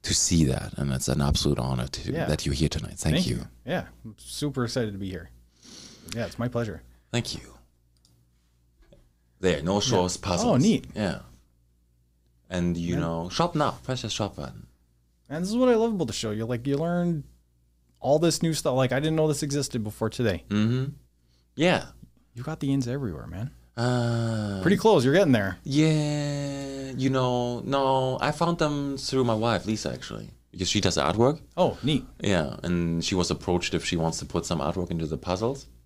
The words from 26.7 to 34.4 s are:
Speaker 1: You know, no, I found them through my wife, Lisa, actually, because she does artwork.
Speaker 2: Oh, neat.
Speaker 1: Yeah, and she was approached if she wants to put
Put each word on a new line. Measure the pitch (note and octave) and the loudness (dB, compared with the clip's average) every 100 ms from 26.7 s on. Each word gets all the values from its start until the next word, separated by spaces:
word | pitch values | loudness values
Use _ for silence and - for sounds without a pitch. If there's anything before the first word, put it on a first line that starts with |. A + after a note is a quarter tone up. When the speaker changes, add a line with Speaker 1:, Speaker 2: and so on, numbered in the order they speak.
| C3+ C3+ | -10 -8
Speaker 1:
You | B2+ C3+ | -2 0
know, | C3 B2+ B2 B2 A#2+ | 2 2 0 -2 -4
no, | - C#3 C3+ C3+ C3 B2+ | -2 0 2 2 0 0
I | C#3+ | -2
found | D3+ E3+ E3+ | 0 0 2
them | D3+ C#3+ C#3 C3+ | 0 0 -4 -4
through | - C3+ | -2 2
my | A#2+ | 2
wife, | A2 A2+ G#2 G2+ | 2 2 0 0
Lisa, | G#2+ - | -2 -2
actually, | B1 - A1 G#1+ - _ | -6 -10 -12 -12 -18 _
because | - F2+ | -4 0
she | G#2+ | 2
does | F#2 E2 | 2 2
artwork. | C#2+ G2 B2 D#3 - - | 2 4 2 2 -8 0
Speaker 2:
Oh, | E3+ - | 0 2
neat. | C3 D3 - - | 0 -2 -2 -6
Speaker 1:
Yeah, | - F#2 C#2+ - | 0 2 0 -4
and | E2+ F2 E2+ E2 | -2 0 0 0
she | D#2+ | 0
was | F#2 E2+ | 0 0
approached | E2 - F2+ - | -2 0 0 0
if | E2+ | -2
she | - E2+ | -2 0
wants | E2 D#2 | 0 -2
to | D2 | -4
put | F2+ | -6